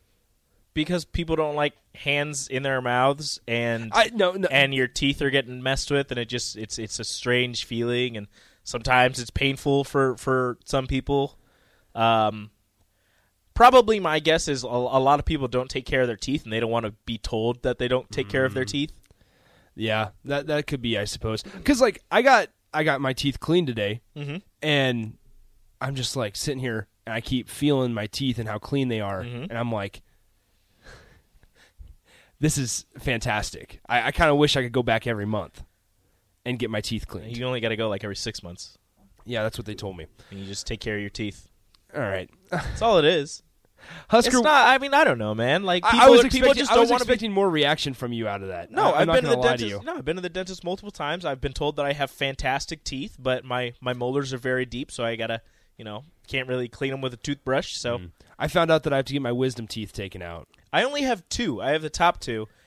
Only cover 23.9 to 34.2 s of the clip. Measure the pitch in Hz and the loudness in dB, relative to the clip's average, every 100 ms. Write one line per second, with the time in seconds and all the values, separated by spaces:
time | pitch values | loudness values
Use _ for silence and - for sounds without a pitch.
23.9 | 120 - 151 143 165 - _ 156 143 131 | -4 -10 -12 -10 -10 -14 _ 0 2 2
24.9 | 120 110 - _ - - _ _ - 131 | 0 -4 -10 _ -20 -20 _ _ -8 -6
25.9 | 135 120 135 107 - - 131 127 110 104 | -4 -4 -4 -4 -4 -6 -4 -4 -6 -8
26.9 | _ - 113 - 127 - - 143 135 127 | _ -8 -8 -2 -4 -4 -2 2 2 2
27.9 | 110 107 - 135 117 107 107 - 143 131 | -2 -6 -4 -4 -2 -4 -8 -4 -2 0
28.9 | 110 101 95 90 120 113 117 120 110 101 | -2 -4 -6 -8 -10 -8 -6 -4 -4 -6
29.9 | - - _ _ _ _ _ _ _ - | -12 -20 _ _ _ _ _ _ _ -20
30.9 | - - _ _ _ _ _ _ - - | -20 -20 _ _ _ _ _ _ -20 -20
31.9 | - _ _ _ - 151 143 123 - - | -20 _ _ _ -2 0 0 -2 -4 -10
32.9 | - - 117 120 107 - - - - - | -8 -4 -2 -2 -2 -4 -8 -18 -18 -2
33.9 | 120 117 - | 0 0 2